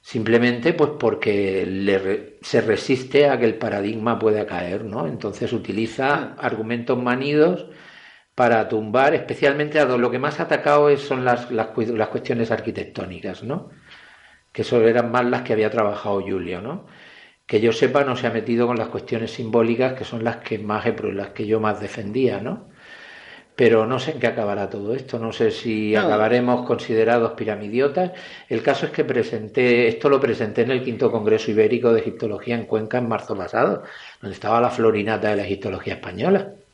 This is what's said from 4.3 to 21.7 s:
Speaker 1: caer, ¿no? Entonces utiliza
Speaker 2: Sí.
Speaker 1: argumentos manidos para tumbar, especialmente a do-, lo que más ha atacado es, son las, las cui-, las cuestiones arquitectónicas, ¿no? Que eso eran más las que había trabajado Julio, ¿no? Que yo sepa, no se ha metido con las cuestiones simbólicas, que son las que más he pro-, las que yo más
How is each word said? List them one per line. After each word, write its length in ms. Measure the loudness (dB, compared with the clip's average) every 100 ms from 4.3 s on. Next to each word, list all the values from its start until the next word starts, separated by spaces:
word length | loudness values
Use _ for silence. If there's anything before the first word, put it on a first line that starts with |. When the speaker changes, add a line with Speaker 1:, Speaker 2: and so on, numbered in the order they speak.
| 2
Speaker 1:
caer, 380 | 0 -4 -4 -6
¿no? 240 | -6 -6 -6
Entonces 460 | -6 -8 -6 -4
utiliza 640 | -4 -4 -4 -4 -2 0 0
Speaker 2:
Sí. 160 | -4 -6
Speaker 1:
argumentos 640 | -6 -4 -4 -6 -2 -2
manidos 680 | 0 -2 0 4 4 2 -8 -20 -20 -20 -20 -20 _
para 320 | 0 4 4 2
tumbar, 460 | -4 0 2 4
especialmente 640 | 2 -2 0 2 2 0 2
a 60 |
do-, 120 | 2 2
lo 140 | 0
que 80 | 0
más 220 | -4 -4
ha 20 |
atacado 460 | -2 0 4 6 6
es, 100 | 4
son 220 | 0 0
las, 260 | 2 0 0
las 160 | -4 -2
cui-, 180 | -2 -2
las 140 | 0 -2
cuestiones 420 | -2 -4 -2 0
arquitectónicas, 920 | -2 -2 -8 -10 -10 -10 -10 -12 -10
¿no? 260 | -8 -8 -10 -20 -20 -20 -20 -20 -20 _ _
Que 120 | -8
eso 160 | 0 4
eran 280 | 6 4 2
más 140 | 0
las 160 | 2 -2
que 100 | 0
había 160 | 0 2
trabajado 500 | 2 0 -2 -2 -2
Julio, 400 | -2 -6 -6 -8
¿no? 240 | -8 -10 -14 -20 -20 -20 -20 _
Que 140 | -2 2
yo 100 | 2
sepa, 320 | 2 2 2
no 120 | 2
se 120 | 0 -2
ha 40 |
metido 360 | -2 0 0 2
con 100 | 0
las 120 | -4
cuestiones 420 | -6 -6 -6 -4
simbólicas, 640 | -8 0 2 2 2 0
que 100 | -2
son 180 | -8 -4
las 140 | -4 -4
que 220 | -6 -6
más 260 | -2 -2
he 60 | -2
pro-, 180 | -2 -4
las 160 | -6 -8
que 160 | -8 -2
yo 120 | 0
más 200 | 0